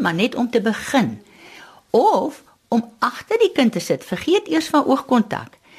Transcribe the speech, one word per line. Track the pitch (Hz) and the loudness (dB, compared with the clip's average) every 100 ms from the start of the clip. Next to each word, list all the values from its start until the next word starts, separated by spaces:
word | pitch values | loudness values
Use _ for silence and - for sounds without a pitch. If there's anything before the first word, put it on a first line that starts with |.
maar | 180 | -2
net | 165 247 - | 0 -2 -2
om | 240 | -2
te | 233 | 0
begin. | 214 208 - 269 113 107 - - - - - - _ | -2 -4 -2 0 0 -4 -16 -20 -20 -20 -20 -20 _
Of | 226 392 294 302 - _ _ - | 2 4 2 0 -8 _ _ -2
om | 233 - - | -2 -2 -6
agter | 247 - - 453 | -6 -6 -4 2
die | 440 | 2
kind | - 240 | 4 2
te | 175 | 0
sit, | - 139 | -4 -4
vergeet | - 170 - 403 403 | -4 -6 0 0 0
eers | 320 320 | -4 0
van | 302 - | 0 2
oogkontak. | 262 - 247 - - 113 _ _ | 0 2 0 0 -4 -10 _ _